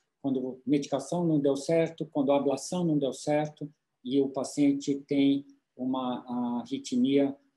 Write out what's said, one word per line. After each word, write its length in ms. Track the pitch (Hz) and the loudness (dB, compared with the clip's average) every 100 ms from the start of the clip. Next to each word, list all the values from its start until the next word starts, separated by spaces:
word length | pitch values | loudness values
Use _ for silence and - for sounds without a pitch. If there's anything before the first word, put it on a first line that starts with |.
| _ _ | _ _
Quando 400 | 139 127 127 123 131 | -4 -2 -4 -6 0
a 40 | |
medicação 560 | 143 - 131 - 175 170 | 0 0 -4 -2 0 2
não 140 | 151 | 2
deu 160 | 139 139 | 2 0
certo, 500 | 156 165 160 - 156 | 2 2 0 -4 -6
quando 260 | 151 135 | -2 2
a 60 | 143 | 2
ablação 480 | 135 131 - 180 170 | 2 -2 -4 -2 0
não 120 | 147 | 2
deu 160 | 135 | 0
certo 560 | 123 151 147 151 - 147 - _ _ | -4 -2 0 -2 -8 -14 -14 _ _
e 180 | 123 139 | -2 0
o 80 | 135 | 0
paciente 680 | 135 131 - 143 139 - 139 - | -2 -6 2 2 2 -2 -4 -2
tem 380 | 143 139 139 - _ _ - | 2 4 2 -4 _ _ -8
uma 840 | 127 131 127 123 - 123 120 120 | -4 -4 -4 -6 -6 -6 -4 -4
arritmia, 760 | 117 135 - 123 131 139 139 - _ | -6 -10 -4 0 4 4 2 -2 _